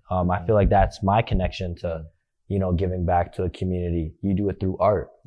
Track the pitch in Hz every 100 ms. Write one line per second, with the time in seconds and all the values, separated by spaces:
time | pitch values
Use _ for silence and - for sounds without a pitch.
0 | _ 92 90 90 85 107 92 98 95 -
1 | 98 107 - 95 90 - 90 87 87 80
2 | 80 _ _ _ _ 101 92 85 92 90
3 | 87 87 87 - 92 - 92 90 87 85
4 | 80 - 98 95 101 90 95 - 95 95
5 | - _